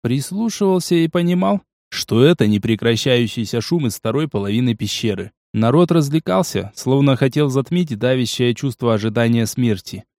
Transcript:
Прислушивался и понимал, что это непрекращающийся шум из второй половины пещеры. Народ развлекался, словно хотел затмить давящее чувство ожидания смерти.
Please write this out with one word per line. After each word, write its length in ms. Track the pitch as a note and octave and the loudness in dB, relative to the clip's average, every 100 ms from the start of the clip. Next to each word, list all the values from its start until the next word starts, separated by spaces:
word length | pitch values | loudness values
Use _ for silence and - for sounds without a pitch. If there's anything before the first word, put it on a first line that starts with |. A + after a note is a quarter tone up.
Прислушивался 920 | A#2+ C3+ C3+ F#3+ A3+ - G3 F#3 - F3 | -2 -4 -4 -6 -6 -2 0 0 0 0
и 120 | E3 | 0
понимал, 540 | F3 F3 F3+ F#3+ G3+ _ _ _ | 0 0 0 0 -2 _ _ _
что 340 | - - A2 | -10 -2 4
это 240 | C#3 F3 G#2 | 6 6 2
непрекращающийся 1120 | G#2 A2 G#2+ A#2 A2+ C3+ B2 A#2 - G#2+ A#2+ | 2 0 0 0 0 2 2 0 -4 -4 -6
шум 260 | - E3+ B2+ | -2 -2 -2
из 100 | - | -4
второй 320 | A2+ B2+ D#3 | -4 -2 -2
половины 460 | G#2 G2+ A2 B2 | -4 -2 0 0
пещеры. 580 | A2 G#2+ - A2+ F#2+ F#2+ _ _ | -2 -4 -4 -4 -4 -8 _ _
Народ 360 | G#2+ A2+ D3 F3 | 0 2 4 4
развлекался, 840 | E3 C#3+ D#3 F#3+ F#3 F3+ F#2+ G2 | 2 2 -2 0 -2 0 -4 -6
словно 420 | - B2+ C3+ C#3+ B2+ | -8 0 2 4 4
хотел 320 | C3+ D3 D3 | 2 2 0
затмить 500 | C3 B2 F3 F3 G#2 | -2 -2 -2 -2 -2
давящее 560 | B2 C3 A#2 - B2 | 0 0 -2 0 0
чувство 400 | A#2 C#3 - A#2+ | 0 -4 -2 0
ожидания 520 | A2 A2 A2 A#2 A#2 A2+ | 0 0 0 2 2 0
смерти. 580 | - A#2+ G2 - - _ | 0 -2 -2 -6 -16 _